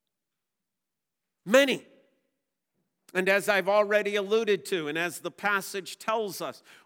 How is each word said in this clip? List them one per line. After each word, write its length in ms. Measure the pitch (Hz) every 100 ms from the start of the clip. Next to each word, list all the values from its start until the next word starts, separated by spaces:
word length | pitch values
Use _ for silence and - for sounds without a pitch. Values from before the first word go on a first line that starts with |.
| _ _ _ _ _ _ _ _ _ _ _ _ _ _
Many. 420 | 170 254 277 165 - _ _ _ _ _ _ _ _ _ _ _ _ 180
And 140 | 185
as 180 | 196 202
I've 220 | 202 185
already 480 | 208 202 208 202 208
alluded 480 | 196 220 214 196 -
to, 240 | 185 147
and 80 | 156
as 220 | 175 165
the 120 | 165
passage 680 | - 202 202 185 196 170 -
tells 440 | - 226 208 160
us, 200 | 156 - _ -